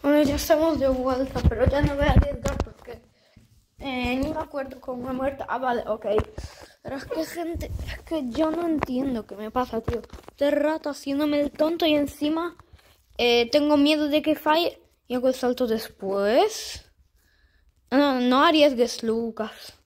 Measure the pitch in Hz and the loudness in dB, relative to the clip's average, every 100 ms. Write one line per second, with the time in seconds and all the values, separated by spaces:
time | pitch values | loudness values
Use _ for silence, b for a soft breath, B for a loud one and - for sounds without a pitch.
0 | 277 294 285 294 - 311 330 285 269 254 | 4 4 4 2 2 4 4 2 0 0
1 | 254 254 269 247 - 220 262 277 285 277 | 0 0 -2 2 2 4 2 4 0 2
2 | 294 254 285 277 - - - - - 240 | 4 4 4 -2 -6 -4 -6 -8 -20 -20
3 | _ b b b _ _ _ _ 277 254 | _ b b b _ _ _ _ -8 -4
4 | 247 254 285 311 320 285 269 - - 247 | -2 -2 -2 -4 -8 -8 -10 -12 -12 -10
5 | 254 262 269 277 - 240 254 240 - 214 | -6 -4 -4 -4 -8 -4 -2 -2 -4 -6
6 | 208 214 - B B B B B - 269 | 0 -2 -2 B B B B B -12 -12
7 | - - 320 320 330 339 302 - - - | -6 -6 -6 -6 -8 -6 -8 -10 -10 -12
8 | - 330 254 233 311 320 349 311 - 254 | -8 -6 -6 -2 -2 0 -2 -2 -2 -2
9 | 269 240 208 196 214 254 247 226 233 233 | -2 -4 -8 -12 -6 -4 -2 -4 -4 -6
10 | - - - _ 285 294 294 320 302 277 | -8 -18 -20 _ 0 2 0 -2 -6 -8
11 | - 277 302 294 285 - 302 339 330 294 | -4 -2 0 0 -2 0 0 2 2 2
12 | 285 - 294 320 339 339 _ b b b | 0 -2 -2 -2 -4 -10 _ b b b
13 | _ - 240 240 233 294 294 294 285 311 | _ -2 2 4 4 2 4 4 4 4
14 | 302 302 311 294 302 311 339 - _ _ | 2 2 2 0 2 2 0 -4 _ _
15 | _ 247 254 254 247 247 247 220 - - | _ -2 0 0 -2 0 0 -2 -4 -10
16 | 196 196 202 247 415 - - - - _ | -4 0 2 4 2 0 -10 -14 -18 _
17 | _ _ _ _ _ _ _ _ _ 254 | _ _ _ _ _ _ _ _ _ 2
18 | 285 254 247 254 320 320 294 247 233 - | 2 2 2 4 4 6 4 4 -2 -2
19 | 226 220 233 220 220 - - - | -4 -2 -4 -6 -10 -10 -20 -20